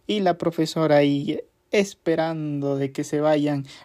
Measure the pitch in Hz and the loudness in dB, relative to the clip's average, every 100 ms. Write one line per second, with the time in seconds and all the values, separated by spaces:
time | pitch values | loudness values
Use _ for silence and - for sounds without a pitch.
0 | - 208 180 170 170 160 156 165 156 147 | -4 0 0 0 -2 -2 -2 0 4 4
1 | 143 143 151 - - _ _ 214 196 - | 4 2 -2 -6 -10 _ _ 0 0 -4
2 | 170 160 160 160 151 143 139 139 139 139 | -2 -2 -2 -4 -6 -4 -2 -2 -2 -4
3 | 143 147 151 151 147 143 135 - | -4 0 2 2 2 -2 -6 -16